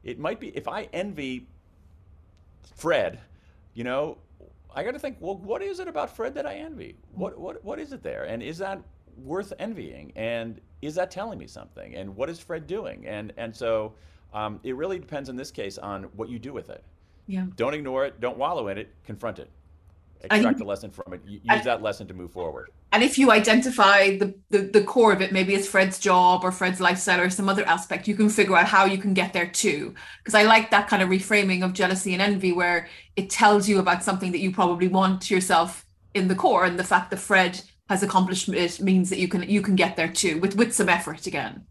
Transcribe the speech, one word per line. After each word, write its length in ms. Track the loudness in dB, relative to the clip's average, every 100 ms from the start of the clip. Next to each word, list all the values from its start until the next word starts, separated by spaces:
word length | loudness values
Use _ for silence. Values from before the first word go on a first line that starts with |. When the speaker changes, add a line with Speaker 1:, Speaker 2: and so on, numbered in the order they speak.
Speaker 1:
It 160 | -14 -8
might 180 | -8 -8
be, 100 | -12 -10
if 120 | -10
I 200 | -10 -10
envy 560 | -8 -8 -8 -8 -10 -12 -20 _ _ _ _ _ -20 _ _ _ _ -20 -8
Fred, 420 | -2 0 0 -6 -20 -20 _ _ _
you 80 | -12
know, 360 | -6 -4 -6 -10 _ _ -20 _ -16 -10
I 60 |
gotta 160 | -8 -8
think, 200 | -12 -12
"Well, 160 | -12 -12
what 260 | -8 -8
is 160 | -8 -10
it 80 | -10
about 300 | -8 -8 -8
Fred 180 | -10
that 120 | -8 -10
I 80 |
envy? 420 | -10 -14 -16 -18 -20 _
What, 260 | -10 -10 -10
what, 260 | -16 -14
what 140 | -14 -14
is 140 | -14
it 100 | -12
there? 220 | -12 -10
And 180 | -10 -10
is 160 | -12 -10
that 240 | -10 -10 -16 _ _ -20
worth 300 | -10 -10 -10 -10
envying? 520 | -10 -10 -14 -16 -18 -10
And 440 | -6 -6 -8 -14 _ -14
is 140 | -8 -6
that 160 | -6
telling 260 | -6 -12 -12
me 80 | -16
something? 480 | -20 -20 -20 -16
And 220 | -14 -14 -8
what 120 | -8
is 120 | -8
Fred 260 | -12 -12 -10
doing?" 400 | -10 -10 -12 -12
And, 260 | -12 -12 -12
and 180 | -12
so, 400 | -6 -2 -2 -4 -12 -20 _ _
um, 260 | -8 -8 -8
it 100 | -10
really 240 | -8 -6 -8
depends 300 | -10 -12 -10
in 80 | -12
this 160 | -12
case 260 | -10 -12 -10
on 260 | -10 -10 -12 -12
what 120 | -12
you 120 | -10
do 120 | -12
with 180 | -14 -14
it. 120 | -20 _ _ _ _ -8
Speaker 2:
Yeah. 180 | -6 -6
Speaker 1:
Don't 180 | -4 -4
ignore 320 | -4 -4 -4
it. 160 | -4 -4
Don't 160 | -6 -2
wallow 300 | -4 -2 -4
in 100 | -8
it. 160 | -10 _
Confront 340 | -16 -8 -8 -8
it. 100 | -16 _ _ _ _ _ _ _
Speaker 2:
I 140 | 0 2
Speaker 1:
Extract 220 | 2 0
Speaker 2:
think 80 | -4
Speaker 1:
a 20 |
lesson 220 | -6 -8
from 220 | -16 -14
it. 80 | -14
U-, 160 | -16 -12 0
Speaker 2:
I 80 | 2
Speaker 1:
use 80 |
that 160 | 2 -2
lesson 260 | -2 -6 -10
to 60 |
move 180 | -14 -12
forward. 380 | -8 -8 -8 -16 _ _
Speaker 2:
And 100 | 2
if 160 | 4 4
you 120 | 6
identify 840 | 6 6 4 2 4 6 8 6 2
the, 180 | -2 -4 _
the, 80 | 0
the 240 | 4 4
core 300 | 4 4 6
of 80 | 6
it, 120 | 2
maybe 220 | 0 2
it's 120 | 0 2
Fred's 320 | 2 2 0
job 460 | 2 4 6 4
or 80 | 0
Fred's 280 | -2 -2 2
lifestyle 400 | 0 0 0 2
or 80 | 2
some 200 | 0 0
other 180 | 0 2
aspect, 400 | 0 -2 -6 -4
you 80 |
can 140 | 2 2
figure 260 | 4 4 6
out 100 | 6
how 180 | 4
you 140 | 4 2
can 160 | 0
get 180 | 0 0
there 160 | -2 -2
too. 460 | 0 0 -2 -6 -12 -20 -14
'Cause 100 | 2
I 100 | 6
like 260 | 8 6 6
that 180 | 2 2
kind 140 | 2
of 60 | 2
reframing 560 | 2 2 2 2 0
of 80 | 0
jealousy 400 | 0 0 0 -2
and 100 | 0
envy 300 | 0 2 0
where 360 | 2 2 0 -4 -20 -10 -8
it 120 | -6
tells 400 | 4 6 6 4
you 120 | 2
about 240 | 2 0
something 280 | 0 -2 -2
that 60 | -2
you 140 | -2
probably 360 | 2 0 2 2
want 420 | 4 2 0 0
yourself 540 | 0 4 2 2 -4 _ _ _
in 140 | -2 0
the 60 |
core. 300 | 2 4 4
And 140 | 2 0
the 60 |
fact 260 | 0 0 0
that 80 | -8
Fred 420 | 2 4 4 -2 -16 _ _
has 140 | 0
accomplished 460 | 2 2 2 0 -2
it 320 | 0 -2 0
means 300 | 2 4 2
that 80 | 0
you 100 | 0
can, 140 | -2
you 180 | 0 0
can 160 | 2 2
get 200 | 2 0
there 160 | -4
too 260 | 0 -2 0
with, 180 | -2 2
with 160 | 2
some 160 | 2 2
effort 380 | 2 0 -10 -8
again. 400 | -6 -8 -12 -20